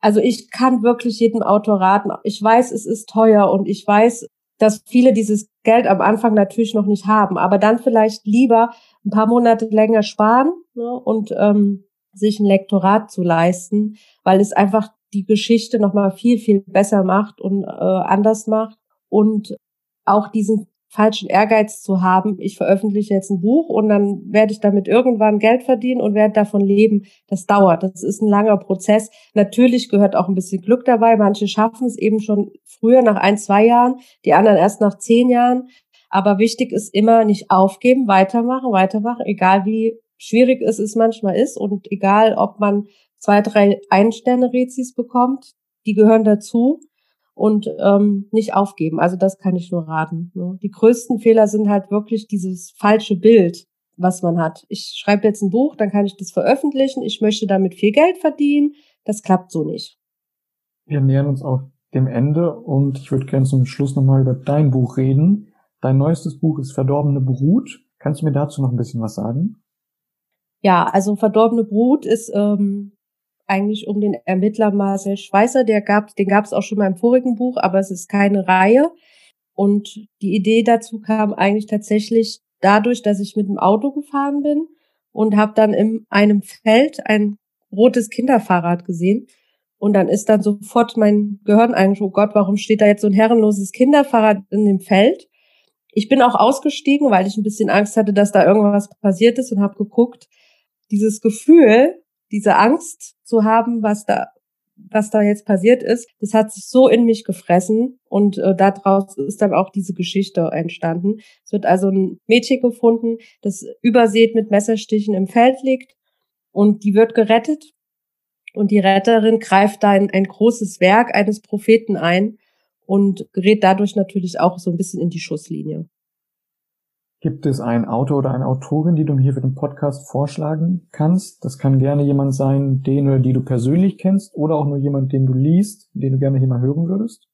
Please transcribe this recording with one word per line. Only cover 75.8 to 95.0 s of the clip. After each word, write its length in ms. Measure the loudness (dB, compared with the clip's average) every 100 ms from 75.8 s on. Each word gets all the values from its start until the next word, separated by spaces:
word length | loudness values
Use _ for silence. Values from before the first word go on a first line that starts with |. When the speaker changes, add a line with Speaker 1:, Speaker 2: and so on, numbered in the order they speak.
Speaker 1:
gab, 340 | 0 -2 -2 -6
den 120 | 0
gab's 240 | 0 0
auch 100 | -6
schon 140 | -6 -2
mal 100 | -2
im 100 | 0
vorigen 380 | 0 0 0
Buch, 220 | -4 -4 -4
aber 220 | -2 -2
es 120 | -4
ist 180 | -10 -6
keine 380 | -2 0 0 0
Reihe. 440 | 2 4 4 2 -4 _ _ _ _ _
Und 520 | -4 0 0 -4 -20 -20 _
die 140 | -4 -2
Idee 260 | 2 2
dazu 380 | 2 0 -2 -16
kam 320 | -6 -2 -2
eigentlich 340 | 0 -2 -2 -4
tatsächlich 760 | -8 -2 -4 0 -2 -2 -8 _ _
dadurch, 400 | 2 2 2 -2
dass 200 | -2 -4
ich 160 | -4 -6
mit 120 | -6
dem 100 | -2
Auto 320 | 0 0 -2
gefahren 520 | -8 -8 -6 -4 -4
bin 240 | -2 -2 -6 _ _ _ _
und 220 | -4 0
hab 200 | 2 2
dann 180 | 2 0
in 320 | 2 -2 -4 _
einem 320 | 2 2 2
Feld 560 | -2 -8 2 2 2 -2 -4
ein 320 | -2 -2 -6 _ _ _
rotes 380 | 0 2 2 -4
Kinderfahrrad 760 | -4 0 0 2 -2 0 -4
gesehen. 440 | -4 -4 -2 -2 -4 _ _ _ _ _
Und 160 | 0
dann 140 | 0 2
ist 200 | -2 2
dann 140 | 0
sofort 540 | 0 -4 -4 -2 -2 0
mein 420 | 2 2 -2 -6
Gehirn 280 | 0 2 4
eigentlich, 300 | 2 0 0
„Oh 80 | -4
Gott, 240 | -2 0
warum 240 | 0 0 -2
steht 240 | -2 2
da 40 | 2
jetzt 140 | 2
so 60 | 0
ein 80 |
herrenloses 580 | 2 2 2 2 0 -6
Kinderfahrrad 720 | -2 2 2 2 2 2 0 -4
in 160 | -2 0
dem 140 | 0
Feld?“ 460 | 0 2